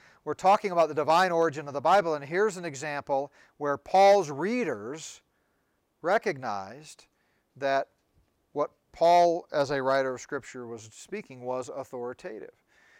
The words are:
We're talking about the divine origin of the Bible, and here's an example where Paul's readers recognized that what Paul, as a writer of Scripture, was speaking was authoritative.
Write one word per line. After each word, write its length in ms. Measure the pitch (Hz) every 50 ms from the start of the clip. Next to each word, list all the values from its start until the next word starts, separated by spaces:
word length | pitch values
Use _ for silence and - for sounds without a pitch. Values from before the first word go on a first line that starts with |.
| _ _ _ _ _
We're 100 | 151 147
talking 360 | - - 185 202 220 - 202
about 180 | 180 175 165 151
the 60 | 151
divine 380 | 147 147 131 160 175 190 185
origin 360 | 170 165 165 165 135 151 147 143
of 60 | 127
the 60 | 143
Bible, 340 | 127 160 185 202 170 170 156
and 100 | 147 139
here's 320 | 135 165 185 214 220 170
an 80 | 185 175
example 680 | 170 139 131 151 151 143 143 - - 139 135 143 143 _ _ _ _ _
where 200 | _ 147 143 143
Paul's 540 | 135 - - - 190 196 202 202 202 180 143
readers 920 | 147 135 160 202 240 254 233 165 123 104 101 117 147 160 147 - - - _ _ _ _ _ _ _ _ _ _ _ _ _ _ _ _
recognized 1040 | - 165 196 226 - 190 170 131 127 117 104 98 95 98 117 143 156 151 - - _ _ _ _ _ _ _ _ _ _ _
that 320 | 131 139 139 139 135 - - _ _ _ _ _ _ _ _ _ _ _ _
what 200 | _ 143 143 - - _ _ _
Paul, 540 | _ - 170 170 175 175 175 175 165 175 - _
as 200 | - 147 139 123
a 120 | 143 139
writer 320 | 127 131 135 135 135 131 127
of 60 | 120
Scripture, 460 | - - 147 135 - - - 127 123
was 240 | 117 117 113 107 110
speaking 480 | - - - _ 190 214 - _ 135 127
was 300 | 123 123 127 127 123 117
authoritative. 840 | - 139 131 - - 123 120 120 131 - - 180 113 101 - - _ _ _ _ _ _ _ _ _